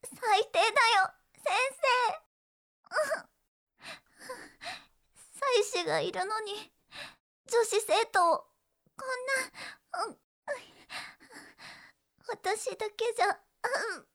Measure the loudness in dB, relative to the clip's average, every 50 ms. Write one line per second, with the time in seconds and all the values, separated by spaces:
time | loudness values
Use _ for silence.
0 | -14 -16 -14 -4 2 4 4 4 4 2 2 2 2 4 4 4 4 6 6 4
1 | 4 2 -2 _ _ _ _ _ -4 0 0 2 0 0 -2 0 2 2 4 4
2 | 2 0 -2 -4 _ _ _ _ _ _ _ _ _ _ _ _ _ -4 -2 -2
3 | 0 0 -2 -6 -6 _ _ _ _ _ _ _ _ _ _ _ -18 -18 -18 -18
4 | _ _ _ _ -14 -14 -14 -14 -14 -20 -20 _ -12 -12 -12 -12 -16 _ _ _
5 | _ _ _ -20 -20 -20 -8 -4 0 4 4 4 4 4 0 -2 0 0 0 0
6 | 0 -2 -2 -4 -4 -4 -4 -6 -6 -6 -8 -10 -12 -16 _ _ _ _ -16 -16
7 | -16 -16 -16 _ _ _ _ _ _ 0 2 2 2 4 2 -2 0 2 2 2
8 | 2 2 2 4 4 4 4 2 -2 _ _ _ _ _ _ _ _ _ _ -12
9 | -8 -6 -6 -6 -2 -2 -2 -2 -2 -6 _ -14 -14 -14 -16 _ _ _ -4 -4
10 | -4 -4 -4 _ _ _ _ _ _ -8 -8 -8 -8 -18 -20 -20 -20 _ -14 -14
11 | -14 -14 -18 _ -20 -20 -20 -20 -20 -20 -20 _ -20 -20 -20 -20 -20 -20 _ _
12 | _ _ _ _ _ -10 -10 -4 -2 -2 -2 -2 -2 -6 -6 -4 -6 -8 _ -2
13 | -2 -2 2 2 2 2 0 -2 _ _ _ _ -6 -4 -2 -2 -2 -4 -6 -10
14 | -12 _ _